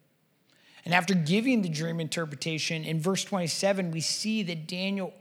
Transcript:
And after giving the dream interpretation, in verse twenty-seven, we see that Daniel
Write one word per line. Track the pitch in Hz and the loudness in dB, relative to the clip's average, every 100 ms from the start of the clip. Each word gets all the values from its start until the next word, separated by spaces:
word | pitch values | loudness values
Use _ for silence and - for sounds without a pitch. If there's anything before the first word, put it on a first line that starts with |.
| _ _ _ _ _ _ _ - 170 | _ _ _ _ _ _ _ -12 2
And | |
after | 175 175 | 2 4
giving | 185 151 202 254 240 | 2 4 2 4 2
the | 180 | 2
dream | 151 165 165 | -2 -4 -4
interpretation, | 160 - 160 143 165 156 - 165 | -4 -4 -4 -6 -4 -2 -2 -4
in | 151 165 | -2 0
verse | 160 190 | 2 0
twenty-seven, | - 196 170 - 196 196 175 | 0 -2 -2 0 0 2 0
we | 160 | -2
see | - - 214 220 | -2 -2 0 0
that | 175 165 156 | -2 -4 -6
Daniel | 180 190 196 175 - | -4 -2 -2 -4 -8